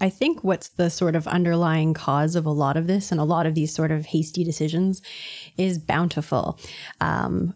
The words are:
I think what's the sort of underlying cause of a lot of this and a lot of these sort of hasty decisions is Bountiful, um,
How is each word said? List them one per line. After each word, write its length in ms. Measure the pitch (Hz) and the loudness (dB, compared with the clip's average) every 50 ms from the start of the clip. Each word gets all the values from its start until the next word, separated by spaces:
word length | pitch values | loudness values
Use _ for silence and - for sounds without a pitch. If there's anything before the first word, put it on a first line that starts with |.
I 80 | 196 190 | 0 -2
think 360 | - - 254 302 330 - - | 0 0 0 0 0 0 0
what's 240 | 190 185 - - - | 0 0 0 -2 -6
the 200 | - - 175 170 | -2 0 0 0
sort 280 | 160 - 185 170 160 | 2 0 0 2 2
of 100 | 165 156 | 0 0
underlying 640 | - - 180 175 170 170 170 175 165 160 160 156 160 156 | 0 0 2 2 2 2 2 2 2 2 4 4 2 2
cause 440 | - - - 139 143 151 160 170 | 0 0 0 2 2 2 2 0
of 100 | 175 156 | 0 0
a 60 | 156 151 | 0 0
lot 240 | 147 143 139 139 | 2 2 2 2
of 100 | 160 165 | 0 0
this 240 | 175 190 202 196 - | 2 0 0 0 0
and 100 | 180 156 | 0 0
a 40 | 151 | 2
lot 200 | 151 175 160 170 | 2 2 2 2
of 120 | 160 156 | 2 2
these 180 | 160 151 156 - | 0 0 -2 0
sort 160 | - 160 151 | 0 0 0
of 160 | 156 151 151 | 0 0 -2
hasty 380 | - - 160 160 160 - 180 170 | -2 0 -2 0 0 -2 -2 -2
decisions 580 | 165 151 - 156 156 160 165 185 190 190 - - - - - - - - - - - - | -2 -2 -2 -2 -2 0 2 2 0 0 -2 -6 -14 -14 -14 -14 -14 -14 -16 -16 -12 -4
is 220 | - 190 190 180 165 | -2 -2 0 0 -2
Bountiful, 840 | 156 - 139 156 175 170 - 156 151 - - 127 - - - - - - - - - - - - | -2 0 0 2 2 0 0 -2 -4 -2 0 -2 0 -2 -4 -8 -10 -18 -16 -16 -16 -14 -8 -4
um, 540 | - 160 156 - - - 180 185 180 175 190 | -2 -2 0 0 0 0 0 0 -2 -2 -4